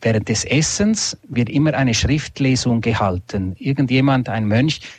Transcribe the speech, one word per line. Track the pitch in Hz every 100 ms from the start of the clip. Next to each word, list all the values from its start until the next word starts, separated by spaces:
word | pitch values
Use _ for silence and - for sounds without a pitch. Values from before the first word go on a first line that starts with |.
Während | 113 107 104
des | 110 -
Essens | 135 156 - 208 214 - - -
wird | 123 117
immer | 143 156
eine | 135 131
Schriftlesung | 110 117 147 - - 135 127 127 117
gehalten. | 113 110 101 92 - 101 95 90
Irgendjemand, | - 139 131 131 139 131 120
ein | 110 107
Mönch, | 110 151 - -